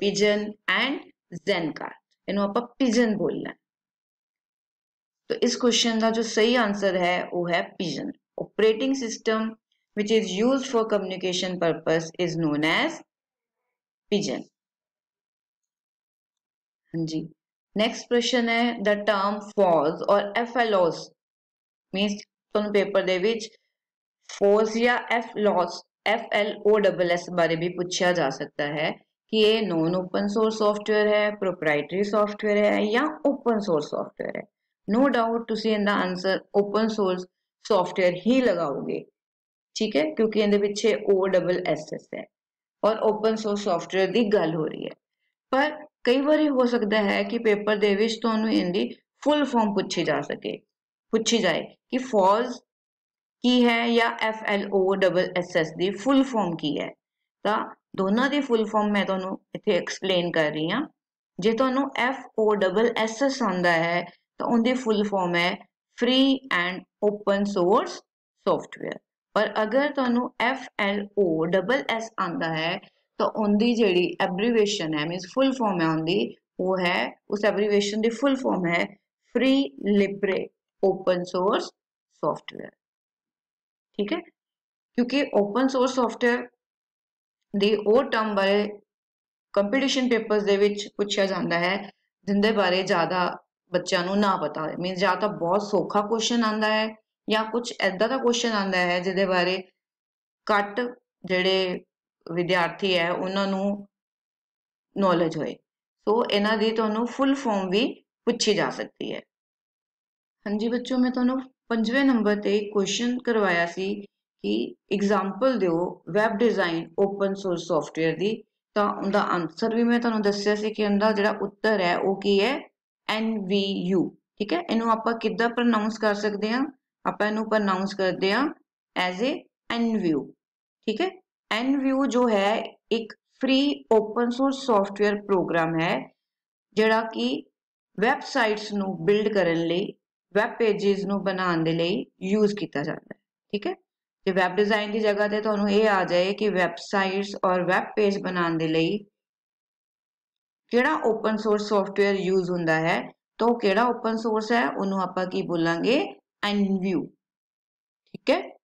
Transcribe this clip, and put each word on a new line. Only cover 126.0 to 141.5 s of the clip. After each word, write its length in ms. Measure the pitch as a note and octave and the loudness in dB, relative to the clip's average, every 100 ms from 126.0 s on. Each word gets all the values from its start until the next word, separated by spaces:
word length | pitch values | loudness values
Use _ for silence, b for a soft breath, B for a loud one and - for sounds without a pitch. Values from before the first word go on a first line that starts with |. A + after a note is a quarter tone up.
| G#3+ | 0
ਸਕਦੇ 360 | G3+ G#3 G3+ G#3+ | 0 -2 -2 -2
ਹਾਂ? 160 | B3 C#4+ - _ _ - | -2 -4 -6 _ _ -6
ਆਪਾਂ 220 | F3+ G#3+ | -2 -2
ਇਹਨੂੰ 160 | G#3+ G#3 | -2 0
pronounce 440 | G#3+ G3+ F#3 F#3+ | 0 2 0 -2
ਕਰਦੇ 380 | - F#3+ F3 F#3+ | -2 -2 0 0
ਹਾਂ 120 | G#3+ D4 - _ _ _ - | 0 -2 -4 _ _ _ -4
as 260 | F3+ F3+ | -4 -2
a 80 | B3+ F4 - _ - | -2 -4 -10 _ -8
N 280 | A#3 A#3 G#3+ | -2 0 0
V 120 | F3 | 0
U, 140 | C#3+ - - _ _ _ _ - | -2 -4 -16 _ _ _ _ -6
ਠੀਕ 140 | A3 | -2
ਹੈ। 80 | F#4 - _ _ - | -4 -6 _ _ -6
ਐਨ 260 | G#3+ B3+ C#4 | -4 0 0
ਵੀ 120 | C4+ | 0
ਯੂ 160 | C4 C4+ | 0 0
ਜੋ 220 | A#3 B3 | 2 2
ਹੈ 260 | G3+ G3+ A3+ - - - | 2 2 0 -4 -12 -4
ਇੱਕ 220 | A3+ A3+ - _ - | -4 -4 -14 _ -6
free 440 | C4 C4+ C#4+ - - | 0 2 2 -2 2
open 380 | A3 G#3+ A#3 A#3+ | 2 2 -2 -2
source 360 | A#3+ C4+ C4 - | 0 0 0 0
software 500 | G#3 G3+ - G#3 G3+ | 2 2 0 0 0
program 580 | G3+ F#3+ D3+ E3 E3 E3 | 0 0 0 0 0 0
ਹੈ 180 | E3+ C3+ C3+ _ _ _ _ _ _ - | 0 -2 -6 _ _ _ _ _ _ 0
ਜਿਹੜਾ 240 | A3 A3 A3+ | 2 2 0
ਕਿ 120 | A3 A#3+ C#4 - _ _ _ _ - | -2 -4 -4 -10 _ _ _ _ -2
websites 760 | A3 C#4+ - C4+ A3 G#3 - | 0 0 -2 -2 0 -2 -4
ਨੂੰ 220 | G#3 F#3+ E3+ D#3+ | -6 -4 -4 2
build 280 | G#3 G#3+ | 2 2
ਕਰਨ 320 | G3+ E3+ E3 E3 | 2 2 2 0
ਲਈ, 260 | E3+ G3+ - _ _ _ G3 | -2 -4 -8 _ _ _ -2
web 200 | A#3 - | -2 0
pages 480 | A3+ F#3 G3 G3 F#3+ | 0 2 2 0 0
ਨੂੰ 180 | G3+ | -2
ਬਣਾਉਣ 400 | F#3 F#3+ F#3 | -2 -2 0